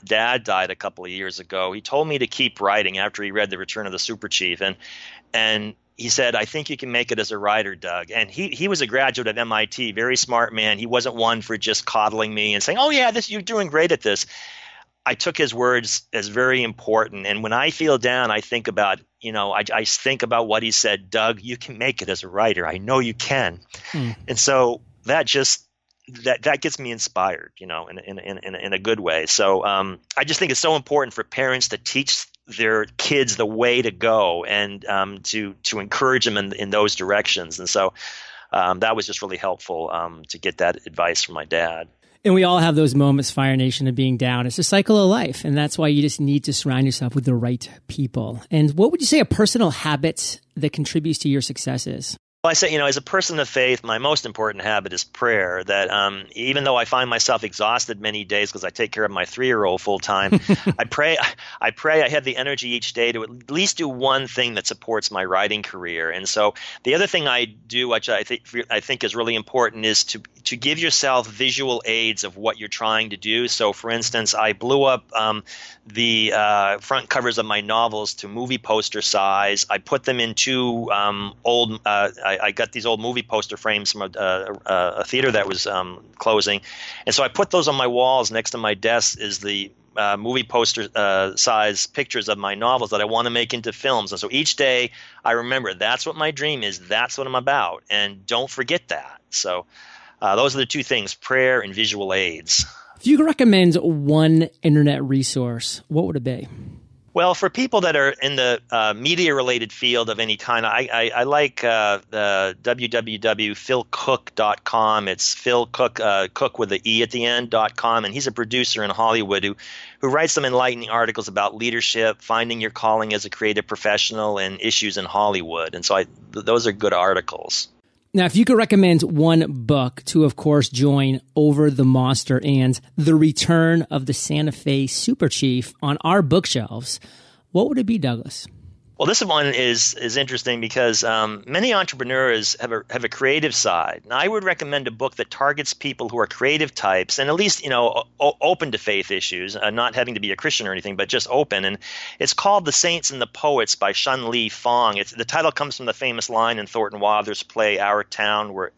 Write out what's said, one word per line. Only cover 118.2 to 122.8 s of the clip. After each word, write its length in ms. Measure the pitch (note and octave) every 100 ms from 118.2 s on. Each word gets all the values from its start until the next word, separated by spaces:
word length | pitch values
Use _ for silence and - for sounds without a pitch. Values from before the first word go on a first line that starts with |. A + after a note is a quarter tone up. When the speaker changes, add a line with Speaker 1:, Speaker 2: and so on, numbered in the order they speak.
| C3+
Speaker 1:
a 60 |
producer 520 | A2 A2+ B2+ B2 A2
in 60 | G#2
Hollywood 540 | G2 A2+ A2+ G2 G2
who, 120 | G2+ G2+ - - - -
who 80 | C3+
writes 260 | C#3+ D#3+
some 120 | D#3+ C3+
enlightening 440 | B2+ B2+ A#2+ A2
articles 380 | A#2 A2+ A2+ G#2
about 280 | G2+ G2+ A2
leadership, 680 | A#2 A#2 - A2+ A2+ G#2
finding 360 | - A2+ A#2 A#2
your 120 | A2
calling 420 | -